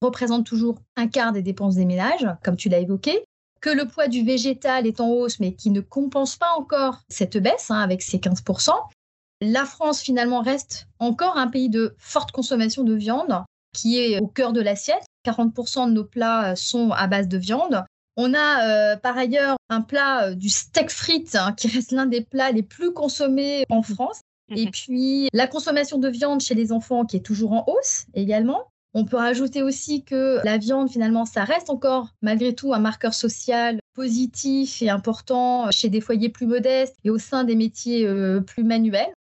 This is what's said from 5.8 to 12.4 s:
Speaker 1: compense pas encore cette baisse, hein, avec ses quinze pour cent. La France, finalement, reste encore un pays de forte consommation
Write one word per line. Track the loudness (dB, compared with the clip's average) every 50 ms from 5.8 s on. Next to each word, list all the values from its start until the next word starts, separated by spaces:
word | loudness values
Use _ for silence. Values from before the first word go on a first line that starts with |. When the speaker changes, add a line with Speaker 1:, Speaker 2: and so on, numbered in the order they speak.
Speaker 1:
compense | 0 -2 -4 -4 -2 -2 0 0 -2 -2 -2
pas | -2 0 0 0 0
encore | 0 0 0 2 2 0 -2 -4 _ -10
cette | -4 -2 -2 0 0 2
baisse, | 2 2 2 2 0 -2
hein, | -2 0
avec | 0 0 0 -2 -2
ses | -4 -4 -2
quinze | 0 0 0 0 0
pour | -2 -2 0
cent. | 2 2 2 0 0 -6 -14 _ _ _ _ _ _ _ _ -4
La | -2 0 2 0 0
France, | -2 -4 -2 0 0 0 0 0
finalement, | 0 0 2 2 2 0 0 0
reste | 0 -2 -2 -4 -8 -14 -14 -14 -16 _ -2
encore | -2 -2 0 0 0 0 2 2
un | 0 0
pays | 0 0 0 2
de | 2 2 0 0 -2 -8
forte | -8 -4 -2 -2 -2 -2 -4
consommation | -4